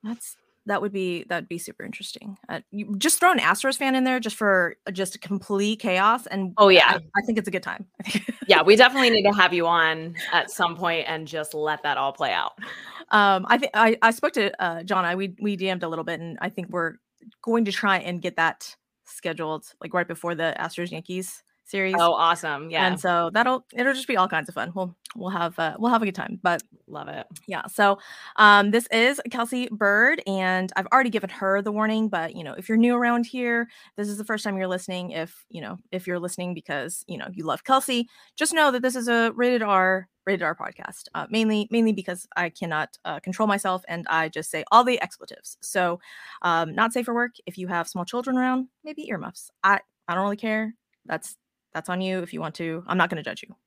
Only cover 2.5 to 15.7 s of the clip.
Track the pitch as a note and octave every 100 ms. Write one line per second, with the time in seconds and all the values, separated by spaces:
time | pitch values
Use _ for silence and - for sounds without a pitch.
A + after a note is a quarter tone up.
2.5 | - - G3+ G#3 G3+ C#4+ D#4 F4+ E4+ D#3
3.5 | G3+ C4+ C4+ C4+ C4 B3+ B3+ A3+ - G#3
4.5 | F#3+ E3+ - - F#3 F#3+ - E3+ G3 -
5.5 | G3+ G#3 A3 A3 F#3 G3+ A#3 A#3 G3 F#3+
6.5 | F3+ G3+ F#3 C3 - D#3+ G3+ G3+ A3 G3+
7.5 | F3+ - - - _ G#3 G#3 - - A#3+
8.5 | F3 E3 G#3+ B3+ C4+ B3 A3 G3+ G3+ F#3
9.5 | F3 E3 E3+ D#3+ D#3+ D#3+ D#3+ - E3+ -
10.5 | - F3 E3 F3 E3 - D#3+ D#3 D#3+ D3+
11.5 | D#3 D3+ D3+ D3 C3+ C#3 C#3 C#3 F2 -
12.5 | - - - - - E4 G#3+ G3+ F#3+ F#3
13.5 | A#3+ C4+ G#3 A3+ A3+ A3+ A3+ D4+ D4 G3+
14.5 | - F#3 E3 F3+ F#3+ F3 F#3 G3 F3+ G#3
15.5 | G3 F#3+